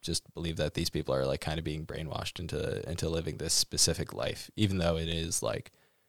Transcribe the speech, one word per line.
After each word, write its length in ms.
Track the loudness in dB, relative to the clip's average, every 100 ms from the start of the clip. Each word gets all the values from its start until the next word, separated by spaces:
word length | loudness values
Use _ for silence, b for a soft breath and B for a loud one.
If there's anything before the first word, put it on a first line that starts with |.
just 320 | -4 -4 -4
believe 240 | -6 -4 0
that 180 | 0
these 160 | 0 0
people 240 | 0 2
are, 120 | 2 2
like, 140 | 0
kind 180 | 0 -2
of 60 |
being 200 | -2 -4
brainwashed 540 | -4 -6 -6 -6 -6 -6
into, 500 | -4 -2 -2 -2 -4
into 200 | -2 0
living 280 | 0 -2 -4
this 160 | 2
specific 640 | 2 2 4 4 4 -2
life, 360 | -2 -4 -4 -8 2
even 220 | 2 4
though 180 | 4 2
it 120 | 0
is, 340 | -2 0 0
like, 300 | 0 -2 -6 -18 _ _